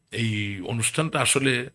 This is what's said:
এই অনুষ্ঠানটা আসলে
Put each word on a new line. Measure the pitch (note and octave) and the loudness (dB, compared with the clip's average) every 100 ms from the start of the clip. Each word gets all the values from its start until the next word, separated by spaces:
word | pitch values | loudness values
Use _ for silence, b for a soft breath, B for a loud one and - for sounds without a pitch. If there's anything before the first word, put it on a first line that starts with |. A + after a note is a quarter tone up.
| _ | _
এই | G#2+ A2+ G#2+ G#2 G2 | -4 -2 -2 -4 -6
অনুষ্ঠানটা | F2+ A#2 A2 - D#3+ C#3+ | -4 -2 -2 0 0 2
আসলে | A#2+ C3+ C3+ B2+ B2 | 2 4 2 0 -2